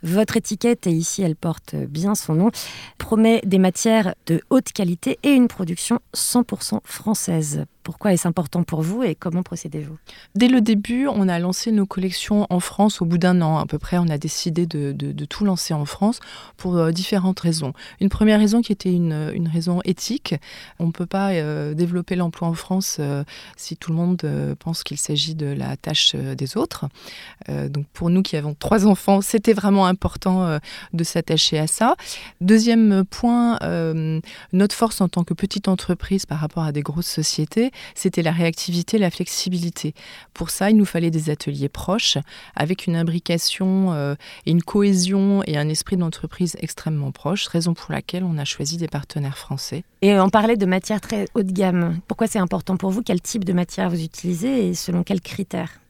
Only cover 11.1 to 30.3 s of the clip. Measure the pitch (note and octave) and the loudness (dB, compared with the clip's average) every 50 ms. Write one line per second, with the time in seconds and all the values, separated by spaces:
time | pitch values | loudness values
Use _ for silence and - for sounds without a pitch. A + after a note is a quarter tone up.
11.1 | A3+ G#3 G3 F#3+ F3 E3+ F3 F3+ F#3 - - A3+ A3 G#3 G3 F#3+ - F#3+ F#3 F#3+ | 2 2 2 2 2 0 0 -2 -2 -2 -2 0 2 2 2 0 -2 -2 -2 -2
12.1 | F3+ - - - G#3 G#3 G#3 - F3+ F3+ - - - - G3+ G#3+ - - F#3 E3 | -2 -4 -2 0 2 2 2 2 0 -2 -2 -2 2 2 2 2 4 0 -2 0
13.1 | F3 F3 F3 F3+ F3+ F3+ E3+ D#3 D#3+ D3+ D3+ D3 - D3 - - - F3+ F3 E3 | 2 2 4 4 4 4 4 2 2 0 0 -2 -4 -6 -4 -2 0 0 2 2
14.1 | D#3 C#3+ D3 D#3+ - - - F3+ D#3 E3+ F3 E3 E3 D3+ C#3+ C#3+ C#3+ C#3 C#3 C#3+ | 0 -2 -4 -6 -6 -4 -4 -2 0 0 -2 0 -2 -4 -4 -4 -4 -6 -6 -6
15.1 | C#3+ D3 D3 D3 - - G#3 G3+ F#3 E3+ - - E3 D3+ D3 C#3+ - - G3 G#3+ | -6 -6 -8 -8 -4 -2 0 0 0 0 -2 -2 -2 -2 -2 -4 -2 0 2 2
16.1 | B3 - - - - - - - - - - F#3 F3 F3 E3 D#3+ E3 F3 F#3 - | 2 0 -8 -18 -20 -20 -20 -20 -20 -8 -4 0 2 4 4 2 2 0 -2 0
17.1 | G#3 G3 F3+ F#3 F#3 - - E3+ E3 D#3+ D3+ C3 - - - - - _ F#3+ G3 | 0 2 2 2 0 2 0 0 0 0 -2 -6 -6 -8 -16 -20 -6 _ 0 0
18.1 | - - G#3+ G#3+ G#3+ G#3 G#3+ G3+ G#3 A#3+ A3+ - G#3 - - F#3 F3+ F3 F3 E3 | 2 4 6 6 6 6 6 6 4 2 2 2 -2 -2 0 0 2 2 2 2
19.1 | D#3 D3+ D#3 D#3 - - E3+ E3 D#3 E3 D#3+ F3 F3 F3+ - - - - - - | 0 -2 -2 -2 -2 -2 -2 0 0 0 0 0 0 0 0 0 -2 -2 -2 -4
20.1 | A3 D4 - - - D3 - - - - - - - _ E3+ E3+ E3 - F3+ E3+ | -4 -4 -2 -4 -4 -4 -6 -12 -20 -20 -20 -20 -8 _ -2 -2 -2 -2 -6 -4
21.1 | - F#3+ G3 G3 F#3+ E3+ D3+ D3+ D3+ D3+ D3 D3 D3+ D3+ F3 F3 F3 F3+ F3 - | -2 0 0 2 0 0 0 -2 -2 -4 -4 -4 0 0 0 0 0 -2 -2 -2
22.1 | F#3 F3+ F3+ E3+ D#3+ - F3 E3+ E3 E3 - - F#3 F#3+ F#3+ - - - D3+ C#3+ | -2 0 0 -2 -2 -2 -2 -2 -2 -4 -4 -2 -2 -2 -2 -2 -4 -4 -4 -2
23.1 | C#3+ C#3+ D3 - - - - - - - - - E3 - - E3 D#3+ E3 E3+ F3 | -2 -4 -6 -8 -12 -20 -20 -20 -20 -18 -12 -12 -12 -10 -6 -4 -2 0 2 0
24.1 | F#3 F3 - D3+ C#3+ C#3+ C#3+ C#3+ C#3+ - - E3 E3 - - - C#3+ D3 - - | 0 0 -2 -4 -4 -2 -2 -4 -6 -6 -6 -6 -6 -6 -6 -8 -6 -6 -4 -4
25.1 | D3 D3 D3 D#3 D#3+ D#3+ D3+ C#3 C#3+ C#3 C3 C3 C3+ - - D#3 D#3 D3 - - | -2 -2 -2 -4 -4 -6 -4 -4 -4 -4 -4 -6 -6 -6 -6 -4 -2 2 2 2
26.1 | - C3+ C3+ C3+ C3+ C3 C3+ C3 - G#3+ C#4+ - - - - C#3 _ - - - | 0 0 -6 -6 -4 -6 -6 -4 -2 -2 -2 -2 -4 -8 -8 -8 _ -12 -20 -18
27.1 | - - - - - _ - - C#3+ C#3+ C#3+ C#3 C#3+ C#3+ D3 - _ - E3+ E3+ | -18 -18 -18 -20 -20 _ -10 -8 -6 -4 -4 -4 -4 -6 -6 -6 _ -4 0 2
28.1 | F3 F#3 F#3+ - - D#3 D3 D3+ D3 _ - - - A3 F#3+ G#3+ G3 - - - | 2 2 2 0 -2 -4 -4 -4 -6 _ 0 2 2 6 6 6 6 4 4 4
29.1 | G3 G3 G3 - - A3 G#3 A3+ A3 G3+ F#3+ G#3 G3 G3 F#3+ F3+ F3+ F#3 - F3 | 4 4 4 2 0 2 4 4 4 4 4 4 4 6 6 4 2 2 0 -4
30.1 | - - - F#3+ | -4 -2 0 2